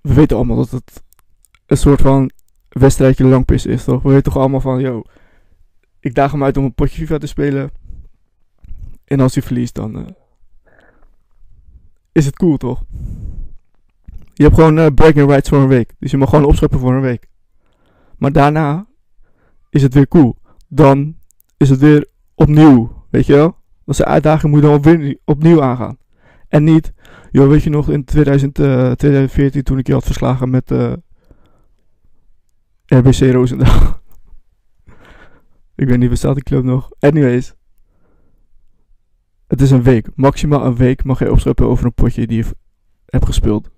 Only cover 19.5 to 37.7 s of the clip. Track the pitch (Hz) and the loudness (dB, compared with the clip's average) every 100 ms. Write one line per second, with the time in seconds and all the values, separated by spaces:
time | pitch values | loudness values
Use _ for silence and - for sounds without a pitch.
19.5 | _ _ 147 139 131 139 180 131 - _ | _ _ -2 0 2 2 2 2 0 _
20.5 | _ - 135 139 139 143 165 _ _ _ | _ -16 0 2 2 -2 -10 _ _ _
21.5 | _ 143 135 147 147 - _ _ _ 151 | _ 0 2 4 2 0 _ _ _ 2
22.5 | 151 156 127 113 - - - - 143 156 | 6 6 6 2 -10 -6 -4 2 2 2
23.5 | - _ _ - 139 - 143 151 156 151 | -2 _ _ -10 -4 0 0 0 0 2
24.5 | 147 147 147 143 165 143 - - 147 160 | 2 4 4 4 2 0 -10 -6 0 2
25.5 | 170 135 123 101 - _ _ _ _ - | 2 2 -4 -8 -14 _ _ _ _ -4
26.5 | 151 151 160 - - _ - - - 139 | 0 2 2 0 -16 _ -20 -6 2 4
27.5 | 147 165 147 147 151 131 151 143 139 139 | 4 0 -4 -2 -4 -4 -2 0 0 -2
28.5 | - 143 131 127 143 147 139 135 - 139 | -2 -2 0 -2 -2 0 0 -2 -2 -2
29.5 | 143 131 135 127 131 - 139 127 127 127 | -2 -4 -4 -2 -4 -4 -4 -4 -4 -2
30.5 | 127 - 127 120 123 _ _ _ _ _ | -4 -4 -4 -4 -8 _ _ _ _ _
31.5 | _ _ _ _ _ _ _ _ _ _ | _ _ _ _ _ _ _ _ _ _
32.5 | _ _ _ _ 131 127 123 135 127 123 | _ _ _ _ 2 4 2 2 2 0
33.5 | 131 120 - - - - - - - _ | 0 4 6 4 2 -8 -20 -20 -20 _
34.5 | _ _ _ _ - - - - _ _ | _ _ _ _ -20 -20 -20 -20 _ _
35.5 | _ _ - 139 123 123 123 139 135 - | _ _ -8 -2 0 0 -2 -2 -4 -4
36.5 | 139 127 127 - - 143 151 135 123 127 | -4 -2 -4 -6 -2 0 2 0 -2 -6
37.5 | _ _ | _ _